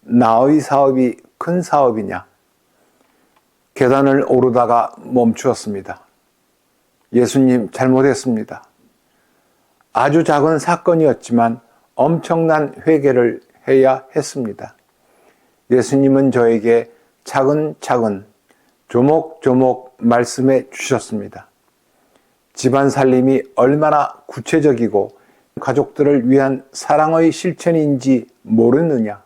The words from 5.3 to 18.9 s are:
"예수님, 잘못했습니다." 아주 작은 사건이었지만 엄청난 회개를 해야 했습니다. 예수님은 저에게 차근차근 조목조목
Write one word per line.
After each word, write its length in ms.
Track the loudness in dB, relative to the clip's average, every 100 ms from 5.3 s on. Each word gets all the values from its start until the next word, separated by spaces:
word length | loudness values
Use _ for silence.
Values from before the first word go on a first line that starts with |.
| 0 -4 -4 -8 -10 -12 -16 _ _ _ _ _ _ _ _ _ _ _
"예수님, 560 | 0 0 2 2 0 -4
잘못했습니다." 920 | -4 0 2 2 0 -4 -6 -6 -16 _ _ _ _ _ _ _ _ _ _ _ _ _ -2
아주 280 | 0 2
작은 340 | 2 0 0 0
사건이었지만 1000 | -2 -2 0 2 2 0 -2 0 0 -2 _ _ _
엄청난 800 | -2 -2 -2 -2 -2 0 0 -2 -4
회개를 580 | 0 2 2 2 0 -2 _ _ 0
해야 360 | 2 2 0 -4
했습니다. 600 | -8 -8 -8 -10 -10 -18 _ _ _ _ _ _ _ _ _ _
예수님은 640 | 0 0 0 2 2 2
저에게 580 | 2 2 2 2 0 -2 _ _ _
차근차근 1040 | -6 -2 0 0 -4 -8 -4 -2 -2 -4 -12 _ _ _ _ _
조목조목 1080 | _